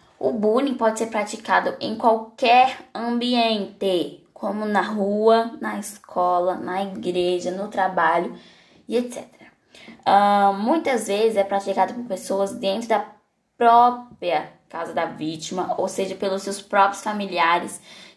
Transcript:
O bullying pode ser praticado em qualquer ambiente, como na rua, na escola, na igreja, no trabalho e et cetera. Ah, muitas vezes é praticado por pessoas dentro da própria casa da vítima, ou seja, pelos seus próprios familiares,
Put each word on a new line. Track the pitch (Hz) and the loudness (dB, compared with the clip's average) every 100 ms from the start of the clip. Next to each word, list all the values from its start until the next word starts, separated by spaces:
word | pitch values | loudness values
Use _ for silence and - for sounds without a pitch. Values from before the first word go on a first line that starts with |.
| _ _ | _ _
O | - | -4
bullying | 233 214 240 277 | 0 2 2 0
pode | - 226 220 | 0 0 0
ser | 220 | -4
praticado | 214 202 220 - 185 - - | -4 -6 -8 0 0 0 -4
em | - 220 | -8 0
qualquer | 240 220 - - 240 247 262 - - | 2 2 -2 -2 4 6 6 0 -12
ambiente, | - 233 240 247 247 226 214 190 - 196 180 143 - _ | -8 -4 -2 0 2 2 0 -4 -4 -2 0 -2 -8 _
como | - 208 214 214 | -10 -6 -4 -2
na | 202 | -2
rua, | 214 214 202 208 220 226 233 - | -2 -2 -2 2 4 4 2 -6
na | 220 208 | -8 -8
escola, | - - - 180 180 175 180 180 | -10 -14 -8 -2 2 2 0 -2
na | 175 190 | -4 -4
igreja, | 196 190 180 180 175 180 180 | -4 -4 -2 0 0 0 -2
no | 185 208 | -6 -4
trabalho | 202 185 175 165 175 202 - - - _ _ - | -2 0 2 2 2 -2 -8 -20 -20 _ _ -4
e | 233 | -4
et | 247 | -4
cetera. | - - _ - _ _ - - - | -10 -16 _ -20 _ _ -20 -20 -6
Ah, | - 202 202 202 196 196 | 2 4 6 4 4 2
muitas | 226 330 294 233 208 | 0 0 2 0 0
vezes | 202 226 202 | 2 2 2
é | |
praticado | 190 196 196 190 185 | 0 -2 -2 0 0
por | 247 | -2
pessoas | 240 185 - 196 196 | -8 -8 -4 -2 -2
dentro | - 196 208 226 | -2 -4 -4 0
da | 208 - - _ _ _ - | -2 -2 -14 _ _ _ 2
própria | 233 233 240 240 - - 175 151 - - _ | 6 8 6 2 -10 -8 -2 -2 -4 -14 _
casa | 165 165 | -10 -6
da | 170 165 | -4 -4
vítima, | - 156 160 - 185 - - | -6 -8 -8 -8 -6 -4 -4
ou | 185 | -4
seja, | 190 190 | -4 -6
pelos | 185 196 190 | -4 -4 -4
seus | 196 196 | -6 -10
próprios | - 202 190 - | -2 2 2 0
familiares, | 214 208 196 170 165 175 208 - - - - | -8 -6 -4 0 2 2 -2 -12 -18 -20 -20